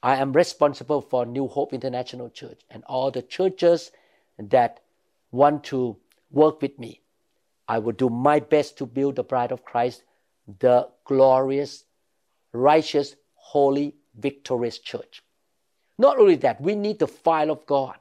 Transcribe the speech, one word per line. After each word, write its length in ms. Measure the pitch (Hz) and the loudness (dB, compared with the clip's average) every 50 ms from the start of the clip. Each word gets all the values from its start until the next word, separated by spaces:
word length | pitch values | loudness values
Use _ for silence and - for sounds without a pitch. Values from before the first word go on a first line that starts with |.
I 140 | - 127 135 | 0 0 0
am 160 | 131 139 139 | 0 -2 0
responsible 680 | 131 156 175 - - _ 151 147 139 - 135 - 151 143 | 2 0 0 0 0 _ 0 0 0 -4 -6 -4 -4 -4
for 240 | - _ - 127 120 | -4 _ -4 -4 -4
New 220 | 117 120 131 139 131 | -4 -4 -6 -6 -6
Hope 260 | - 143 143 - - | -4 -6 -6 -6 -8
International 560 | 123 120 135 123 127 123 - - 127 120 120 | -8 -8 -8 -8 -8 -10 -10 -12 -14 -14 -16
Church 320 | _ - 143 143 - _ _ _ | _ -18 -20 -20 -20 _ _ _
and 160 | - 110 - | -20 -20 -16
all 260 | - - 127 131 139 | -8 -6 -4 -4 -4
the 120 | 127 127 123 | -4 -6 -10
churches 680 | _ - - 180 190 185 - - 170 170 165 - - _ _ _ _ _ _ _ _ _ - | _ -6 -2 -2 -2 0 2 2 2 2 2 -2 -12 _ _ _ _ _ _ _ _ _ -18
that 420 | 107 101 101 127 120 117 - _ _ _ _ _ _ _ _ _ _ _ | -8 0 2 2 2 2 -2 _ _ _ _ _ _ _ _ _ _ _
want 340 | - 123 139 147 147 147 - | 0 2 2 4 2 0 -8
to 320 | - - 135 127 120 107 _ _ _ _ _ _ _ | -8 -4 -4 -4 -4 -6 _ _ _ _ _ _ _
work 300 | 139 139 151 156 156 - | 2 4 4 4 4 0
with 180 | - 135 - - | -8 -8 -8 -10
me. 220 | 120 110 - _ _ _ _ _ _ _ _ _ _ _ _ _ _ - | -18 -18 -18 _ _ _ _ _ _ _ _ _ _ _ _ _ _ -4
I 120 | 117 113 | -4 -4
will 120 | 107 117 | -2 -4
do 180 | 110 - 131 127 | -4 -2 -2 -2
my 300 | 117 120 127 143 147 151 | -2 0 2 2 2 2
best 380 | 151 - 156 151 143 - - - | 2 2 0 0 0 -2 -8 -12
to 80 | 143 | -12
build 320 | 120 117 135 139 139 135 127 | -10 -4 -4 -4 -2 -2 -4
the 60 | 123 | -8
bride 280 | - 135 127 123 123 | -4 -4 -4 -2 -4
of 140 | 127 123 _ | -6 -10 _
Christ, 380 | - - 120 120 127 123 - _ _ _ _ _ _ _ _ _ - 101 95 | -8 -4 -2 -2 -2 -4 -8 _ _ _ _ _ _ _ _ _ -20 -10 _
the 280 | - 127 123 123 - - _ _ _ | 2 4 4 4 2 -2 _ _ _
glorious, 800 | - 139 131 135 135 131 131 135 135 135 139 143 139 - - _ _ _ _ _ _ _ _ _ _ _ _ _ _ - | -4 2 4 4 6 6 4 2 0 -2 -4 -4 -6 -10 -20 _ _ _ _ _ _ _ _ _ _ _ _ _ _ -6
righteous, 640 | 117 127 143 151 160 156 - - 147 143 139 - _ _ _ _ | 2 4 4 4 4 2 2 -2 -2 -2 -2 -10 _ _ _ _
holy, 600 | _ _ - - 147 139 139 139 143 143 147 - _ _ _ _ 107 | _ _ -4 0 2 2 2 2 0 -2 -6 -8 _ _ _ _ -8
victorious 600 | 107 139 139 139 _ - 131 120 120 117 - - | -8 -8 -8 -8 _ -6 -4 -4 -4 -6 -8 -10
church. 460 | _ - - - - _ - - _ _ _ _ _ _ _ _ _ _ _ _ _ _ _ - | _ -12 -12 -12 -12 _ -20 -20 _ _ _ _ _ _ _ _ _ _ _ _ _ _ _ 2
Not 200 | 233 277 285 262 | 2 2 6 6
only 160 | 220 196 175 | 6 6 6
that, 260 | 135 - 131 110 98 | 4 2 -2 -2 -2
we 140 | 135 175 214 | -4 -4 -4
need 240 | 208 202 214 208 214 | -2 -4 -4 -2 -2
the 80 | 156 - | -2 -4
fire 420 | - - _ 170 165 156 151 156 | -4 -4 _ 0 0 2 0 -2
of 160 | 151 147 _ | -4 -6 _
God. 320 | - 143 139 135 131 - - | -2 -2 -2 -2 -4 -10 -20